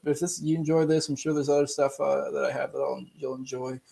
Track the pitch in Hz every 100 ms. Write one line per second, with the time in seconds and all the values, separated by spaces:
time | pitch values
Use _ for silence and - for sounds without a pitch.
0 | 147 147 175 - 151 160 151 160 156 156
1 | 151 135 156 151 139 143 143 - 139 -
2 | 143 139 139 143 131 131 135 135 139 131
3 | - - 135 131 131 127 127 127 _